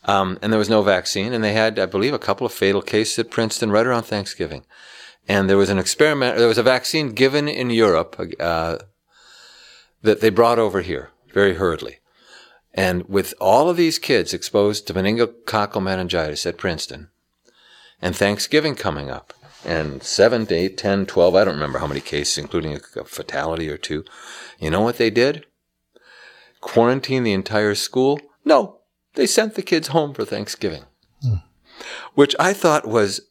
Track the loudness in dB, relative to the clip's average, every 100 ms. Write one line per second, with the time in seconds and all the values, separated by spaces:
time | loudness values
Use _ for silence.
0 | 2 0 0 -4 0 0 2 2 4 2
1 | 0 -6 -4 -2 -2 0 0 0 -2 0
2 | -2 -2 -4 -2 -4 0 0 0 0 -2
3 | 0 -4 -4 -2 -2 -2 0 2 2 -2
4 | -2 -6 -6 -8 -8 -8 _ -20 -20 -20
5 | -20 _ -2 0 4 4 4 2 -2 2
6 | 2 2 0 2 2 4 2 2 0 -4
7 | -4 2 2 2 -2 -4 -2 2 4 4
8 | 0 -8 -10 -4 -2 -2 -2 -6 -12 _
9 | _ _ _ -20 -20 -20 -20 -20 _ _
10 | 2 4 2 4 4 4 2 -2 -4 -8
11 | -10 _ _ 2 2 2 -2 -2 -10 -16
12 | _ _ _ -20 -20 _ _ -2 0 -2
13 | -2 -2 -2 -2 4 4 4 2 0 -2
14 | 0 0 0 -6 -2 2 2 0 -4 -2
15 | 0 0 -2 -4 -4 -2 -2 -2 -2 -4
16 | -2 -4 -4 -4 -8 -4 -6 -6 -10 -14
17 | -18 _ _ _ _ _ _ -20 -20 _
18 | -6 0 0 0 0 0 0 -4 -6 -6
19 | -8 -12 _ -20 -20 -16 -6 -4 -4 -8
20 | -8 2 4 4 0 0 -2 -2 -2 -2
21 | 0 2 4 6 2 0 -4 -4 -4 -6
22 | -6 -6 -4 -6 -4 -4 -4 -10 -12 -14
23 | -12 -14 -8 -6 -4 -4 -6 -8 -8 -8
24 | -8 -20 -20 -20 -20 -8 -2 0 0 2
25 | 0 4 2 0 -12 _ _ _ _ _
26 | _ -20 -20 -20 _ _ -2 4 4 2
27 | -2 0 0 0 0 0 0 0 -2 0
28 | 2 0 -6 _ 4 4 4 -10 _ _
29 | _ -2 2 2 0 -6 -2 -2 2 -2
30 | -2 -6 -6 -6 -8 -6 -6 -6 -16 _
31 | _ _ -2 -2 -6 _ _ -20 -18 -16
32 | -6 4 4 4 0 2 2 2 2 2
33 | 2 -2 _